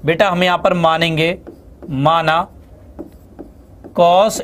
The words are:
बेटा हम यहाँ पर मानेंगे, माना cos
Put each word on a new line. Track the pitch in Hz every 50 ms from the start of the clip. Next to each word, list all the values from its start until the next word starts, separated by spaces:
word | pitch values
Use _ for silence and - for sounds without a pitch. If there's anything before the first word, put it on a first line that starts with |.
| -
बेटा | 143 170 165 214 196
हम | 180 175 185
यहाँ | 180 180 170
पर | 180 190 180
मानेंगे, | 175 170 160 160 160 165 165 160 151 160 165 185 180 - - - - - - - - - -
माना | 143 131 139 156 165 165 160 156 160 170 185 - - - - - - - - - - - - - - - - - - - - - - - - - - - - - - -
cos | 175 170 175 185 208 190 - -